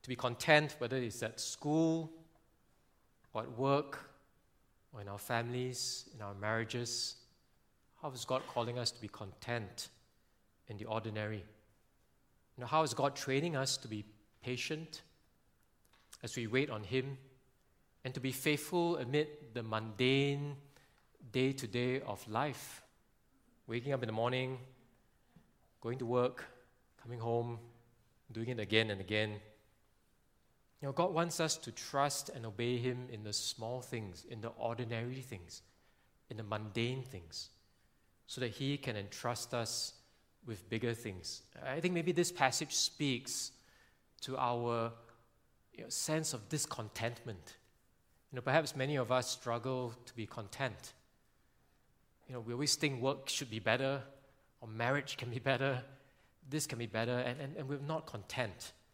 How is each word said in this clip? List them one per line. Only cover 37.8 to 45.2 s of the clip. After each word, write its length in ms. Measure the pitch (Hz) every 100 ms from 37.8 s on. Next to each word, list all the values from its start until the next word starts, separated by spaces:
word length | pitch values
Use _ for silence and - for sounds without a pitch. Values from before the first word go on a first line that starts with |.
| _ _ _ _ -
so 140 | -
that 120 | 123
He 260 | - 135 143
can 180 | 135 107
entrust 580 | 98 - 123 120 -
us 420 | 123 113 - - - _ _ _ _ -
with 240 | 104 -
bigger 240 | 113 120
things. 480 | 117 110 92 - - - - 131
I 160 | 143
think 120 | 175
maybe 200 | 175 160
this 180 | 170 170
passage 420 | - 135 - 151
speaks 800 | - - - 143 120 139 - - - - - - _ _ -
to 160 | - 135
our, 560 | 127 120 120 117 117 117 - -